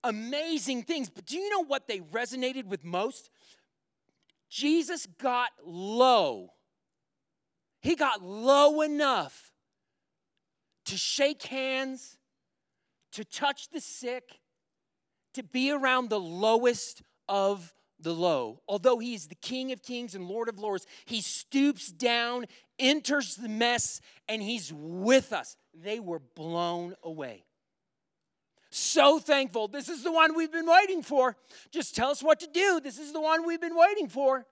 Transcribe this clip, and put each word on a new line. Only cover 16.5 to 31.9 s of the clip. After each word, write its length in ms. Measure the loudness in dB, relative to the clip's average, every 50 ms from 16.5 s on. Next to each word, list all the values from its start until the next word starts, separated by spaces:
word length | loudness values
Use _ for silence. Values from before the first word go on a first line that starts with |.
| 4 6 4 4 2 2 -4 -10 -10 -16 -20 _ _ _ _ -4
of 460 | 0 2 2 2 0 -2 -6 -18 _ _ _ _ _ _
the 140 | -6 -6 -4
low. 480 | 0 2 2 2 2 0 -4 -8 -12 _ -6
Although 320 | -6 2 4 4 4 4
he 140 | 0 -6 -8
is 140 | -8 -10 -14
the 80 | -16
King 360 | _ -10 -8 -6 -6 -6 -6
of 100 | -8 -10
Kings 320 | -8 -10 -8 -8 -8 -10 -10
and 140 | -10 -10 -8
Lord 220 | -6 -4 -4 -6
of 100 | -6 -6
Lords, 260 | -4 -4 -4 -4 -6 _ -20 -20 -12
he 160 | -6 -4 -4
stoops 680 | -4 -4 -6 -8 -8 _ 0 2 2 2 2 -2 -8 -10
down, 540 | -8 -2 0 0 0 0 0 -2 -4 -6 -8 -10 -16 -20 _ _ _ _
enters 580 | 2 4 4 2 0 -2 -2 -2 -2 -4 -8
the 140 | -8 -8 -8
mess, 520 | -2 0 2 2 2 0 -2 -4 -6 -8 _ -20 -20 _ _ -8
and 140 | -6 -6
he's 320 | -4 -4 -6 -6 -6 -10 -12
with 580 | -12 -12 -10 -8 -2 4 6 6 6 6 2
us. 240 | -6 -6 -6 -8 -16 _ _ _ _
They 260 | -14 -8 -8 -8 -8
were 200 | -6 -8 -10 -10
blown 760 | -10 _ _ -12 -8 -6 -4 -2 -2 -2 -4 -4 -6 -8 -12 -12
away. 440 | -12 -12 -10 -8 -10 -10 -10 -16 _ _ _ _ _ _ _ _ _ _ _ _ _ _ _ _ _ _ _ _ _ _ _ _ _ _
So 500 | -4 -2 0 2 4 6 8 8 6 6
thankful. 480 | 4 2 2 2 2 -2 -4 -4 -6 -4
"This 200 | -6 -8 -8 -8
is 160 | -10 -6 -4
the 80 | 0
one 240 | 4 6 4 6 4
we've 160 | 0 -4 -2
been 140 | -4 -4 2
waiting 380 | 6 6 6 6 6 -2 -4 -4
for. 340 | -2 2 2 2 2 0 _ _ _ -20 -20 -20 _
Just 240 | -6 -6 -6 -4